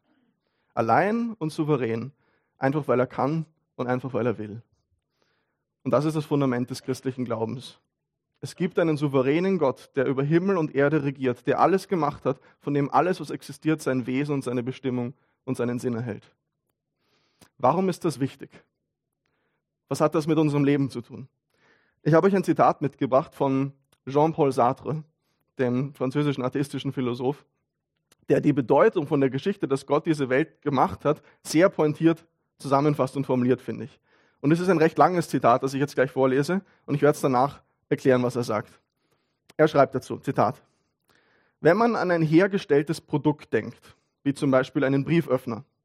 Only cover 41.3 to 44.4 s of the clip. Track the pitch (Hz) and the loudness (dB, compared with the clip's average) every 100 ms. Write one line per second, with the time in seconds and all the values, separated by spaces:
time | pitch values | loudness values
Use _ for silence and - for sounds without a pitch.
41.3 | _ _ _ 147 190 233 214 175 170 160 | _ _ _ 2 4 2 0 0 0 4
42.3 | 160 190 196 - 143 156 156 - 147 151 | 4 4 0 0 0 0 -6 -4 -2 0
43.3 | 147 - 113 107 - - _ _ _ 143 | -2 -4 -4 -4 -12 -20 _ _ _ -6
44.3 | 135 | -2